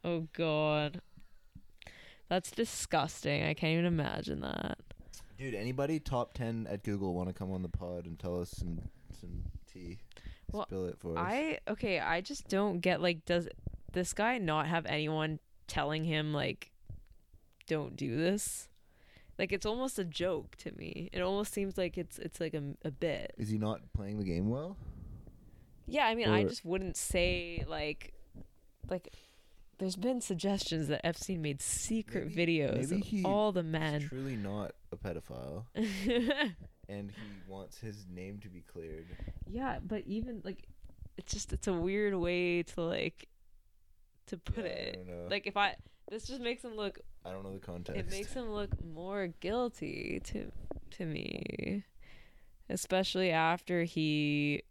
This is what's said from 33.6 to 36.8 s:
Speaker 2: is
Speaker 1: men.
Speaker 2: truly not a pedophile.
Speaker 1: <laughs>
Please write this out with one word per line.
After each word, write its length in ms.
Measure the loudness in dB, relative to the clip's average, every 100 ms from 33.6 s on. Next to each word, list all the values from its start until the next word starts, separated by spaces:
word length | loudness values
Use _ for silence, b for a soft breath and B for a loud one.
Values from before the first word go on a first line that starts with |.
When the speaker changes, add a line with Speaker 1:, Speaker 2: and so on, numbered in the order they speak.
Speaker 2:
is 40 | 2
Speaker 1:
men. 340 | 2 2 2
Speaker 2:
truly 340 | 0 -2 -2 0
not 380 | 0 -2 -4 -6 -12
a 60 | -6
pedophile. 680 | -4 -4 -6 -8 -6 -6 -6
Speaker 1:
<laughs> 840 | -2 -2 0 2 4 4 4 2 -2 -14 -16